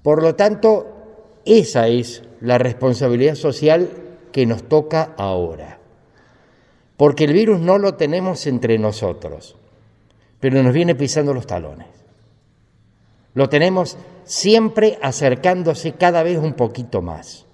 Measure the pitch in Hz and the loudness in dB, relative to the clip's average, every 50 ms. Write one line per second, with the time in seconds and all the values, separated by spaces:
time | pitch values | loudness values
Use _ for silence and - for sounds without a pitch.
0 | _ 147 151 156 160 165 160 - 202 214 214 208 - 220 214 185 - - - - | _ 2 2 4 2 0 2 2 2 0 2 2 2 2 2 2 -2 -10 -18 -20
1 | - - - - - - _ _ _ - 220 226 160 - - 123 113 113 117 123 | -20 -20 -20 -20 -20 -20 _ _ _ 4 4 4 4 2 0 2 2 2 2 0
2 | 117 - - - - - - - 117 120 123 123 123 127 117 - 131 131 123 - | -2 -6 -14 -18 -20 -20 -20 -10 -2 0 2 2 2 0 -2 -2 0 -2 0 0
3 | 143 123 120 120 131 151 151 143 151 151 123 - 147 151 160 170 180 170 - - | 0 0 2 2 2 0 0 0 -4 -4 -4 0 2 2 4 2 0 -2 -6 -16
4 | - - - - - - - 135 127 117 117 101 - - 156 156 151 151 - 160 | -20 -20 -20 -20 -20 -8 -2 0 0 0 0 -4 -2 0 0 0 0 0 -4 -4
5 | 160 - - - 98 98 95 90 87 82 80 76 78 78 - - _ _ _ _ | -4 -4 -6 -8 -6 -4 -2 -4 -4 -6 -8 -12 -16 -20 -20 -20 _ _ _ _
6 | _ _ _ _ _ _ _ _ _ _ _ _ _ _ _ _ _ _ _ - | _ _ _ _ _ _ _ _ _ _ _ _ _ _ _ _ _ _ _ 2
7 | 143 147 143 - 160 143 151 190 226 226 208 175 165 175 190 202 202 196 - - | 2 2 4 2 0 2 2 2 2 2 0 0 2 0 0 2 2 -2 -2 -2
8 | 160 139 160 180 185 185 180 127 - 151 127 117 123 113 113 110 107 107 104 - | -4 -2 -2 -4 -4 -4 -6 -6 -4 -4 -4 -2 0 0 0 0 0 -4 -4 -4
9 | 107 92 82 - - 82 71 82 - - _ _ _ _ _ _ _ _ _ _ | -6 -6 -6 -8 -12 -14 -14 -16 -20 -20 _ _ _ _ _ _ _ _ _ _
10 | _ _ _ _ _ _ _ _ - 135 131 135 131 127 123 160 175 175 165 123 | _ _ _ _ _ _ _ _ -2 0 2 2 2 2 2 2 2 0 0 -2
11 | 143 127 - 156 147 143 139 123 - - 92 90 80 73 76 78 - - _ _ | -2 -2 -2 -2 -2 -2 -4 -6 -6 -8 -10 -10 -10 -12 -18 -20 -20 -20 _ _
12 | _ _ _ _ _ _ _ _ _ _ _ _ _ _ _ _ _ _ _ _ | _ _ _ _ _ _ _ _ _ _ _ _ _ _ _ _ _ _ _ _
13 | _ _ _ _ _ _ _ 127 139 139 147 143 160 185 190 185 170 - - - | _ _ _ _ _ _ _ 0 0 2 2 2 2 2 0 0 -2 -4 -8 -16
14 | - - - - - - - - - 196 214 226 220 220 - 220 214 214 - - | -20 -20 -20 -20 -16 -10 -8 -4 2 4 4 4 4 0 0 2 2 2 0 -2
15 | 147 135 127 - 151 131 127 139 143 180 185 180 175 165 147 - - 165 156 - | -6 -6 -4 0 0 0 0 2 0 0 0 0 -2 -4 -4 -4 -6 -10 -4 0
16 | 185 180 175 170 160 175 180 165 151 156 127 - 123 110 - 123 123 117 - 95 | 0 2 2 2 0 0 -2 -2 -2 -4 -2 -2 -4 -4 -4 -10 -10 -6 -6 -6
17 | 87 85 80 78 - - - - _ _ | -6 -6 -12 -14 -16 -20 -20 -20 _ _